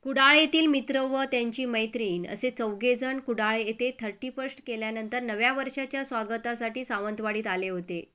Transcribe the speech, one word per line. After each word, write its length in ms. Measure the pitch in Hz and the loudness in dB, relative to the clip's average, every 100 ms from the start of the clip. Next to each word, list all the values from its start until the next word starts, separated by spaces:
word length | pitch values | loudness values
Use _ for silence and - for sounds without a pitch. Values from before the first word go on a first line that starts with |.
कुडाळ 320 | 269 269 269 302 | -2 6 8 8
येथील 300 | 311 320 320 | 6 6 6
मित्र 340 | 277 247 269 | 4 2 0
व 220 | 262 269 | 2 0
त्यांची 400 | 269 254 233 226 | 0 0 0 -2
मैत्रीण 600 | 254 226 220 233 214 175 175 | -2 0 -2 -2 -2 -2 -4
असे 240 | 208 254 | -2 -4
चौघे 440 | 247 226 202 240 240 | -2 -4 0 2 2
जण 220 | 262 269 | 0 -4
कुडाळ 380 | 262 233 214 226 | -4 0 2 0
येथे 340 | 214 220 247 247 | -2 -2 -2 -2
थर्टी 300 | 220 202 254 | -8 -8 -10
फर्स्ट 300 | 262 262 269 - | -6 -8 -8 -10
केल्यानंतर 540 | 226 220 220 220 240 | -6 -4 -6 -4 -4
नव्या 320 | 247 208 233 | -4 0 2
वर्षाच्या 520 | 269 269 269 269 277 | 2 -2 -6 -6 -6
स्वागतासाठी 800 | 269 233 220 226 233 233 226 226 | -4 -4 -4 -4 -4 -4 -4 -6
सावंतवाडीत 600 | 254 214 208 214 220 214 220 | -6 -4 -4 -4 -4 -2 -2
आले 220 | 185 190 | -2 -2
होते. 340 | 185 175 175 - | -4 -6 -8 -8